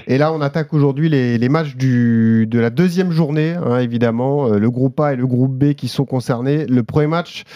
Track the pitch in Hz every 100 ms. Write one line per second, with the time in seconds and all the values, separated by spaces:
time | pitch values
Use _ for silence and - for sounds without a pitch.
0 | - 131 151 160 139 160 147 156 139 135
1 | 160 139 123 117 123 160 147 127 131 123
2 | 117 117 113 113 110 117 117 123 180 175
3 | 185 165 147 156 156 175 127 123 120 117
4 | 117 113 131 143 127 104 113 123 135 127
5 | 147 127 127 123 131 131 147 143 127 -
6 | 131 131 - 120 131 151 147 127 110 151
7 | 151 170 170 - -